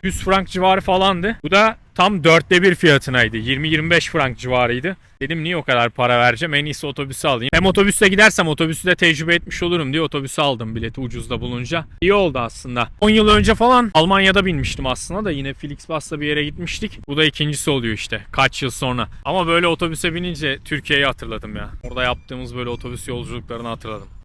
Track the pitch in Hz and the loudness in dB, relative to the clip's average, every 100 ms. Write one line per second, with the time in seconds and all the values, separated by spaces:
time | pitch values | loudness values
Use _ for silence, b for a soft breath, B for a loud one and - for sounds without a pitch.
0 | 190 - 185 196 180 185 185 190 190 185 | -4 -4 0 0 0 0 2 2 2 2
1 | 190 180 196 220 151 196 220 226 - - | 2 0 -2 -4 2 4 4 2 -8 0
2 | 185 196 156 165 - 180 190 175 165 139 | 2 4 6 6 4 0 2 4 4 4
3 | 135 127 113 113 113 135 156 156 160 170 | 2 0 0 0 -4 -4 -2 -2 2 0
4 | - 160 135 113 127 127 120 123 160 190 | 0 -2 -2 -4 -2 0 2 0 -4 -8
5 | b b 135 165 156 175 139 123 120 - | b b -6 -6 -4 -4 0 2 2 0
6 | 123 120 123 117 165 143 151 135 147 139 | 2 4 4 2 0 -2 -2 -6 -8 -8
7 | 139 131 156 123 127 160 185 180 196 - | -8 -4 0 0 0 2 4 4 2 4
8 | 196 196 214 - 165 147 160 160 180 175 | 4 6 4 4 0 2 0 0 0 2
9 | 170 151 160 170 - - 175 175 139 151 | 2 2 2 0 0 -6 -2 -2 -2 -2
10 | 156 147 135 - 143 120 113 113 113 123 | -2 -4 -6 -2 0 0 -4 -6 -6 -6
11 | 127 120 - 120 123 120 123 165 151 - | -8 -8 -6 -6 -6 -8 -6 -6 -6 -2
12 | 175 202 180 131 117 - 127 123 113 - | 2 4 2 0 -6 -8 -8 -4 -4 2
13 | 214 220 214 208 202 220 233 247 233 156 | 4 6 6 6 6 4 6 6 4 4
14 | 170 196 190 190 190 156 127 - 131 127 | 4 4 4 4 2 0 -2 -4 -4 -4
15 | - 185 208 143 135 135 147 143 - 160 | -4 -6 -4 -4 -6 -8 -10 -12 -8 -8
16 | - 156 147 147 147 143 170 - 214 - | -6 -6 -4 -2 -4 -6 -8 -6 -8 -10
17 | - 143 156 - 151 143 - 139 117 107 | -6 0 0 2 -4 -2 -2 -2 -2 -6
18 | - 107 - - 135 - 135 - 131 123 | -6 -8 -6 0 0 0 -6 -4 -4 -2
19 | 107 B 135 185 165 170 175 160 170 156 | -4 B -4 -2 2 2 2 0 -2 -2
20 | 175 165 180 151 151 135 - 151 - 143 | -4 -4 -6 -6 -6 -6 -6 -8 0 0
21 | 139 120 117 110 110 104 104 - - 123 | 0 -2 -8 -10 -10 -10 -10 -12 -10 -4
22 | 123 120 - 127 123 120 120 120 123 120 | -4 -4 -8 -12 -10 -8 -8 -8 -10 -12
23 | - 120 113 120 - 117 117 113 113 104 | -10 -10 -8 -12 -10 -10 -8 -10 -10 -12
24 | 98 - | -14 -14